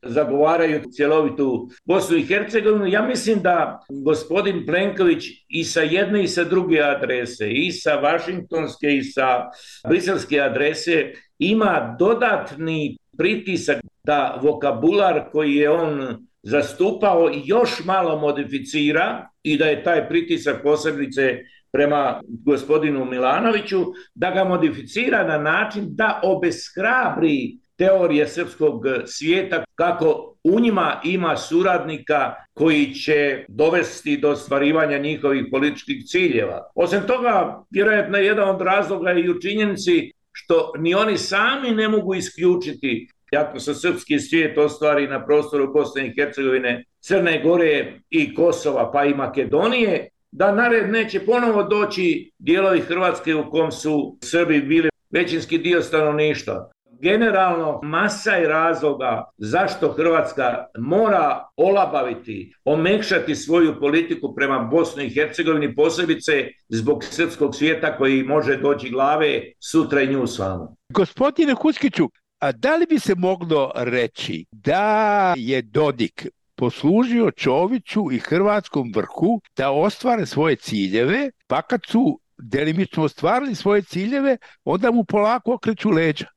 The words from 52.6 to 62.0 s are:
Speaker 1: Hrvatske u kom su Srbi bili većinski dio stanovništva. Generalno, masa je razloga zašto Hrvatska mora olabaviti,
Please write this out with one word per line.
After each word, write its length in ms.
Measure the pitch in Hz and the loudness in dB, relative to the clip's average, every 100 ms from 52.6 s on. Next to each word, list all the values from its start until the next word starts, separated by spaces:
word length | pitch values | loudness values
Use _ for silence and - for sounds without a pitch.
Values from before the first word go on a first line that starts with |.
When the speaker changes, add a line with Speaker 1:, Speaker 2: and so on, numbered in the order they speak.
| 190 180 | 4 2
Speaker 1:
Hrvatske 540 | 127 170 185 - 160 | 0 0 0 -2 -2
u 160 | 156 143 | -2 0
kom 220 | 151 160 | -2 -2
su 460 | - 156 151 127 - | -2 -2 -2 -2 -8
Srbi 380 | - 170 170 151 | -4 0 2 2
bili 280 | 135 165 160 - _ | 2 2 2 -2 _
većinski 480 | 165 175 160 - 165 | -2 -2 -4 -2 -2
dio 240 | 175 175 | 0 0
stanovništva. 880 | 151 160 151 147 151 143 - 98 92 _ _ _ | 0 0 0 2 0 -2 -6 -10 -10 _ _ _
Generalno, 800 | 151 214 233 196 185 170 156 143 | 0 2 2 2 2 0 -2 -4
masa 480 | 147 165 202 - 220 | -4 -2 -2 -2 -2
je 180 | 190 165 | 0 2
razloga 760 | 156 165 160 151 139 127 101 - _ | 2 0 0 0 -2 -2 -4 -6 _
zašto 540 | 107 151 190 - 143 | -2 0 0 0 -2
Hrvatska 720 | 135 165 165 - - 127 120 - - | 0 2 2 0 -2 -2 -2 -8 -10
mora 720 | 123 185 220 190 147 123 - - | -2 2 2 2 2 -2 -8 0
olabaviti, 960 | 180 196 180 147 | 2 4 2 0